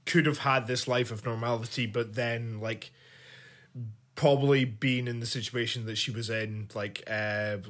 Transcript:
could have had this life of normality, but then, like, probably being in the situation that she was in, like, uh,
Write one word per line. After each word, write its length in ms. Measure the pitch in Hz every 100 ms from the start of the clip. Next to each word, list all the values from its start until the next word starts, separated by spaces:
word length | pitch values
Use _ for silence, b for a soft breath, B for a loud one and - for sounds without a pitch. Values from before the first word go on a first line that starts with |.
| -
could 200 | 175 151
have 120 | 139
had 280 | 135 135 117
this 220 | 123 -
life 220 | 127 120
of 120 | 110
normality, 640 | 120 113 117 117 117 - 117
but 280 | 117 113 107
then, 440 | 120 117 117 110
like, 300 | 113 113 - B B B B B B B B 123 113 - _
probably 500 | - 151 139 139 139 127
being 420 | 107 135 123 123
in 120 | 120
the 60 | 117
situation 600 | 127 107 123 117 123 110
that 100 | 107
she 140 | -
was 180 | 113 110
in, 400 | 113 110 107 107
like, 280 | 110 104 - -
uh, 460 | 107 107 104 107 104